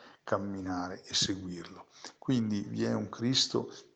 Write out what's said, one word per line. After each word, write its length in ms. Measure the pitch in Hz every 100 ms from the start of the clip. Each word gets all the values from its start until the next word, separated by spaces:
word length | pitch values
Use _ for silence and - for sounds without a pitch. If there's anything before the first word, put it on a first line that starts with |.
| - -
camminare 800 | - 101 101 98 92 90 90 98
e 100 | -
seguirlo. 720 | - - 95 92 87 80 98 - - - -
Quindi 440 | - 127 110 104
vi 220 | 104 110
è 100 | 117
un 160 | 113 107
Cristo 600 | - 117 131 - 120 117 - -